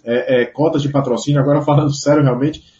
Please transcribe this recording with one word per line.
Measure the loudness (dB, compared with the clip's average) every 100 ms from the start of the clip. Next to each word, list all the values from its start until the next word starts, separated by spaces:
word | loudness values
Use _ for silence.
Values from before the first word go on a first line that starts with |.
é, | -4 -2 0 0
é, | 0
cotas | -2 -2 0
de | -2
patrocínio, | -2 -2 -2 0 0
agora | 2 0
falando | 2 2 0
sério | 0 0 2
realmente, | 2 2 -2 -4 -14